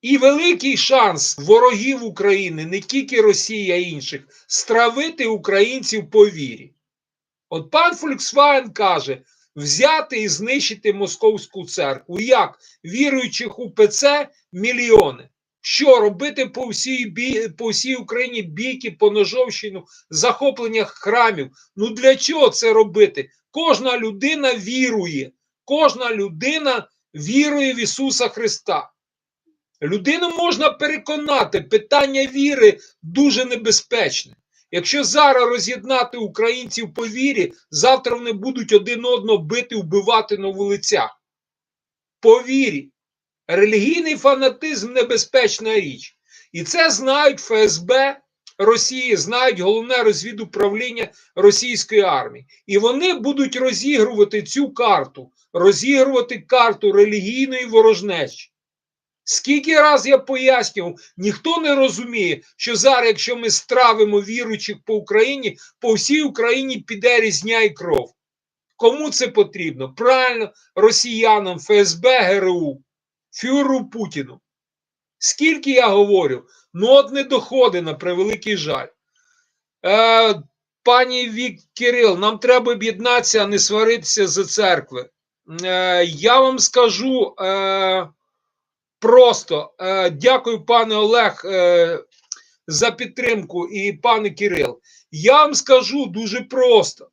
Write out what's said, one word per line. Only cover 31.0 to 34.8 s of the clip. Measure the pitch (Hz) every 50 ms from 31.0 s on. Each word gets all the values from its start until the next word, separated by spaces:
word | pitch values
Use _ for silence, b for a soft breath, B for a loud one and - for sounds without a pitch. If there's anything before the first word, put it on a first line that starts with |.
| - - 302 294 294 302 285 262 220 - - 190
Питання | 151 - - 214 214 - 285 285 285 277 269 269 269
віри | 269 262 277 277 285 285 262 233 208 196 B B B B B -
дуже | 160 170 262 285 285 208 220 254
небезпечне. | 247 247 233 226 226 208 - - _ 240 233 196 143 - - - - _ _ _ _ _ _ _ _
Якщо | - 175